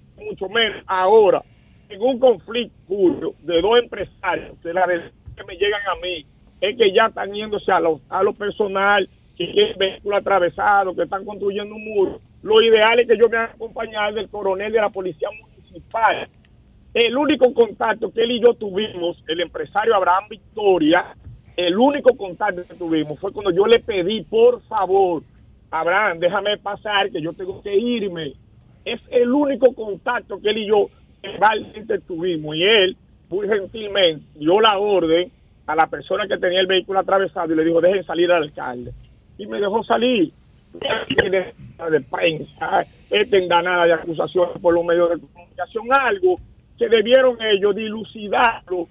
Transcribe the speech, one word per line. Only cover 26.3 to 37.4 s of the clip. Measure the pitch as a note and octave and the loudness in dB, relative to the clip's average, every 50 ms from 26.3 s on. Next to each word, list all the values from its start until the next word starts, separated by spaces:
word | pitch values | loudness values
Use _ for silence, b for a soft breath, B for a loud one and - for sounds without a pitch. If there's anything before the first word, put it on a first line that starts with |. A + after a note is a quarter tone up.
| F#3+ G#3+ G3+ G#3 G#3 G3 | 0 0 -2 -2 -4 -4
pasar, | - G3+ G3+ - - A3 G#3 G3 G3 B2 | -6 -8 -10 -8 -6 -2 -2 0 0 -2
que | A#2 C#3+ | -4 -6
yo | D3+ E3 D#3+ | -8 -8 -8
tengo | - F#3+ F3+ F#3+ - - | -8 -10 -10 -10 -10 -8
que | G#3 G3+ | -2 0
irme. | G3 A#3 B3 A#3+ A#3 G#3 G3 E3+ E3 D#3 C#3 - - _ _ _ _ _ _ _ _ _ | 0 0 0 -2 -4 -4 -6 -6 -8 -10 -10 -12 -16 _ _ _ _ _ _ _ _ _
Es | - A#3 A#3 - - | -10 -10 -10 -10 -4
el | - B3 A#3+ A#3+ | 0 0 2 2
único | B3 D4 D4 C#4 C#4 G#3+ C4 B3 B3+ | 2 2 0 0 0 2 2 2 2
contacto | - A3 G#3+ G3 E3+ - B3 B3 A3+ - - G#3+ F#3+ | 0 -4 -8 -10 -8 -6 -6 -6 -6 -6 -10 -12 -6
que | - G#3 | -4 -2
él | G#3+ A3+ | -2 -2
y | G#3+ G3 | -2 0
yo | G#3+ G#3 G3 - - _ _ _ _ _ - | 2 2 2 0 -4 _ _ _ _ _ -16
verbalmente | - - - F#3 G#3+ A3 G#3 - - - G#3+ G#3+ - G#3 F#3+ | -14 -4 0 2 2 2 0 -4 -10 -14 -16 -8 -6 -6 -6
tuvimos. | - - F#3 D#3+ E3+ F#3 F3 D#3 D3+ D3+ D3+ D#3 | -6 -8 -10 -6 -4 -4 -4 -4 -6 -6 -4 0
Y | F3 | 2
él, | G3+ A3+ A3 F#3 F#3 - - _ _ _ _ _ _ | 4 4 4 4 2 -2 -6 _ _ _ _ _ _
muy | E3+ G3 G#3 F#3+ | -8 -6 -4 -2
gentilmente, | A3 G3+ F#3+ F3 - A3+ G#3+ G3+ G3 G3+ F#3+ E3+ D#3 D3 - - _ | -2 -4 -4 -6 -10 -12 -10 -6 -2 0 0 0 0 -4 -10 -18 _
dio | D3+ D3 D#3 F3+ G#3+ | -4 0 2 2 4
la | A3 A3+ G#3 F#3+ | 4 2 2 2
orden | G#3 G#3 G3+ F#3 E3 D#3+ D#3+ E3+ F3+ - - _ _ _ _ _ _ - | 0 0 0 0 2 2 2 2 0 -2 -8 _ _ _ _ _ _ -4
a | D#3 | 0
la | D#3+ D#3+ D#3 | 0 0 0
persona | - D3 C3+ - F#3 G3 G#3 G3 | -2 -8 -8 -6 -4 -4 -2 -4
que | G3+ F#3 | -4 -2
tenía | - F3+ F3 F#3 | -2 0 0 0
el | F#3+ F#3 | 0 2
vehículo | F#3+ F#3 F3 - F#3+ F#3+ | 0 0 -2 0 -2 -2
atravesado | F3+ F#3 F#3+ G3 G3 F3 - F#3+ | 0 0 0 0 0 -2 -4 -6